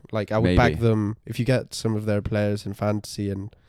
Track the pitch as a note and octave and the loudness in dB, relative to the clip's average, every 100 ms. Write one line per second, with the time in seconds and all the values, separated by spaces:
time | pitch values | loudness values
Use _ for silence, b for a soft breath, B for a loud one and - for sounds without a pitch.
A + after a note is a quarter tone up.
0 | - A2 G2+ G#2+ G2+ F2+ A#2+ D#2 A#2 A2 | -8 -6 0 2 4 6 4 4 2 2
1 | G2+ A2 - A2+ A#2 B2+ - - A#2 G#2+ | 0 -4 -8 -4 0 0 -2 -6 -4 -2
2 | G#2+ G#2 G2 G#2+ G#2 G#2 - G2 G#2 G#2 | 0 -2 0 -2 0 -2 -6 -4 -2 -2
3 | - - G2+ G2 G2+ - | -4 -6 -6 -6 -8 -14